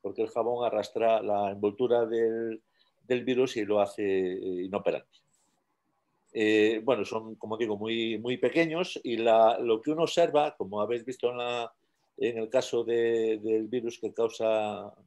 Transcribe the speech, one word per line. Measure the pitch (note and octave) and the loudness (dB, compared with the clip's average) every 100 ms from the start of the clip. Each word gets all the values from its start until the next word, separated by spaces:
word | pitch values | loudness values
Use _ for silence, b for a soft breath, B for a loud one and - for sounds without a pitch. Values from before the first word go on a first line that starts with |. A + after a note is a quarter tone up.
porque | G2 G#2 | -10 -4
el | A2 | -4
jabón | A#2+ A#2+ A#2+ A#2+ | -2 -2 -2 -2
arrastra | G#2+ G#2 - A2+ A2+ | -2 -4 0 2 2
la | G#2 G2+ G2+ | 2 -2 -2
envoltura | G2+ G#2 G#2 B2 A#2+ A2+ | -2 -2 0 2 2 2
del, | A#2 A2+ A2+ A2+ A2 _ _ _ _ | 2 0 0 -4 -8 _ _ _ _
del | - B2+ | -4 -2
virus | A#2 B2 C3+ A#2+ | 0 2 2 0
y | G2+ | 0
lo | G#2 | 2
hace, | G2+ - | 2 0
eh, | G2+ F#2+ F#2 F#2 F#2+ F2+ | 0 0 0 -2 -4 -4
inoperante. | F#2+ G2 E2+ D2+ - _ _ _ _ _ _ _ _ _ _ _ _ | -4 -2 -2 -2 -6 _ _ _ _ _ _ _ _ _ _ _ _
Eh, | A2+ G#2+ G#2+ G#2+ A2 | 0 4 6 6 4
bueno, | A#2 A#2 G2 | 0 0 -2
son, | A2+ A2 A2 | -6 -8 -12
como | G#2+ A2 | -10 -4
digo, | A#2 G2+ | -4 -2
muy, | A2 A2+ A2+ G#2+ | -4 -2 -2 -4
muy | A#2+ B2 | -4 -2
pequeños | B2+ D3 E3 D#3+ F3+ - | 0 0 0 -2 -4 -6
y | - A2+ | -6 0
la, | A2+ A2+ A2+ A#2 | 4 6 6 4
lo | B2 A2 | 2 0
que | D3 | 0
uno | D#3 | 0
observa, | D#3+ - E3+ D3 D3+ - | 0 2 4 4 0 -2
como | G2 G#2 | -6 -4
habéis | G#2 A#2+ | -2 -2
visto | A2+ B2+ A#2+ | -6 -4 -4
en | B2 | -2
la, | A#2+ A#2+ A2+ - _ _ _ - | -4 -4 -6 -10 _ _ _ -4
en | A2+ A2+ | -2 -2
el | A2 | 0
caso | C3 - A#2+ A2+ | 0 0 -2 0
de, | A#2 A#2 A2+ A2 G#2+ | 2 2 2 0 0
del | G#2+ A2 A2 | 0 -2 0
virus | B2 A#2 A#2 | -4 -4 -6
que | G#2+ | -8
causa, | G#2 A2+ - A2 A2 G#2+ G2+ G2+ G#2 | -2 -2 0 0 0 0 -6 -12 -18